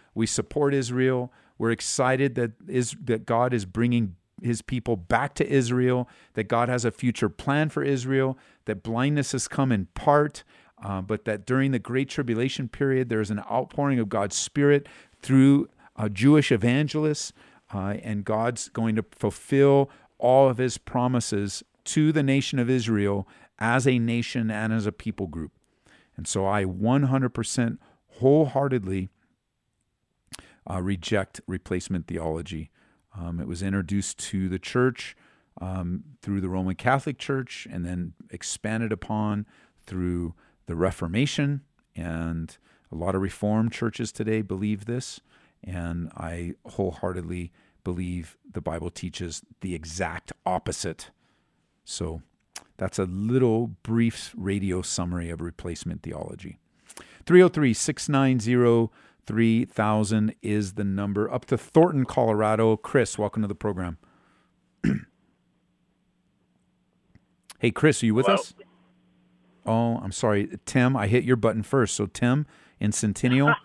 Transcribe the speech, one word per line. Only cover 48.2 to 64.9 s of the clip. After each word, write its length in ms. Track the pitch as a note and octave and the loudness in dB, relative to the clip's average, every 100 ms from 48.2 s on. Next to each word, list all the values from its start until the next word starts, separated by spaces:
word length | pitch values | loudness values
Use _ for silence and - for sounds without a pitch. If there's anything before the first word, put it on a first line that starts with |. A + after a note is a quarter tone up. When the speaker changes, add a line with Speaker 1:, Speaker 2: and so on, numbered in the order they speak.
| D#2+ _ C4+ | -10 _ -14
Speaker 1:
the 120 | F2 | -10
Bible 280 | D#2+ E2 E2+ | -8 -6 -8
teaches 520 | - F2+ - F2 D2+ - - | -10 -12 -10 -10 -12 -16 -14
the 140 | F#2+ | -10
exact 580 | E2+ D#2+ E2+ F2 E2+ - - - | -8 -10 -6 -6 -6 -14 -10 -4
opposite. 640 | F2+ - E2 F2 E2 - _ _ _ _ _ _ _ | -4 -4 -6 -8 -8 -16 _ _ _ _ _ _ _
So 380 | - - E2 D#2+ - _ _ - - - | -16 -8 -8 -8 -16 _ _ -20 -20 -8
that's 200 | F#2+ - | -6 -2
a 60 | |
little 640 | F#2 F#2 G#2+ B2+ B2 A2+ A#2 G2+ | -4 -2 0 2 4 2 -2 -8
brief 500 | - A2+ A#2 - - - | -2 2 2 0 -12 -8
radio 440 | F#2 G2+ F#2+ F#2 | -4 -2 -2 -2
summary 480 | - - F2 F2 E2+ | -4 -4 -4 -4 -6
of 140 | E2 | -8
replacement 600 | E2+ - F2+ D#2+ F2 E2 | -10 -10 -10 -8 -8 -8
theology. 560 | D#2+ D2 D#2 - - - _ _ _ - - - - | -10 -10 -10 -12 -16 -18 _ _ _ -20 -20 -18 6
Three 160 | F3 | 8
oh 60 | F3+ | 8
three, 260 | D#3+ C#3 | 6 2
six 340 | A2 - C#3+ - | 2 -2 -4 -2
nine 320 | C#3 C3+ B2+ | 2 2 2
zero, 500 | G#2+ B2 A#2+ A#2 A2+ - - _ - | 2 4 6 4 2 -4 -20 _ -4
three 400 | G#2+ A2+ A2+ - | 2 4 4 0
thousand 680 | - G#2+ G#2+ G#2 A2 G#2+ - | -2 0 2 2 2 0 -2
is 340 | A2+ G#2+ G2 | -2 -2 -2
the 100 | G2+ | -4
number. 460 | G2+ F#2+ G2+ G2+ G#2+ | -2 -2 -2 -2 -2
Up 140 | B2+ - | -4 -2
to 120 | A#2+ | -4
Thornton, 480 | - D#3+ F3+ D3 B2+ | 2 4 4 4 0
Colorado. 720 | - A2+ G#2+ G#2+ A2 A2+ A2 | 0 2 2 2 4 4 2
Chris, 400 | - C#3 A2 - | 0 0 0 -2
welcome 240 | G#2 A2 | -4 -2
to 60 | G#2 | -4
the 60 | |
program. 440 | G2+ G#2+ F#2+ F2+ E2 | -4 -4 -4 -6 -8
<clears throat> 840 | _ _ _ _ _ _ _ _ - | _ _ _ _ _ _ _ _ -2